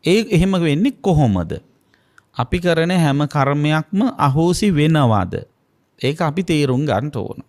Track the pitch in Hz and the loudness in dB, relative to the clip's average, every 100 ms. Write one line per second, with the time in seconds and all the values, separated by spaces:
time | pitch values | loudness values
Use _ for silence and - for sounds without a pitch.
0 | 160 202 214 170 190 190 165 147 254 - | 2 0 2 2 2 2 0 0 0 -2
1 | 202 156 127 95 82 - _ _ _ _ | 0 2 2 2 -2 -8 _ _ _ _
2 | _ _ _ - - 180 175 160 165 185 | _ _ _ -8 -4 -2 0 0 0 2
3 | 156 139 147 151 139 147 147 156 151 196 | 2 0 0 0 0 0 0 0 -2 -2
4 | 240 - 143 139 170 180 214 151 151 156 | -2 0 0 2 0 0 0 2 2 4
5 | 127 107 90 - - _ _ _ _ _ | 4 2 0 -6 -10 _ _ _ _ _
6 | 127 151 165 156 180 156 139 127 151 101 | -6 -2 -4 -2 -2 0 0 0 0 -2
7 | 147 117 - - | -2 -6 -8 -12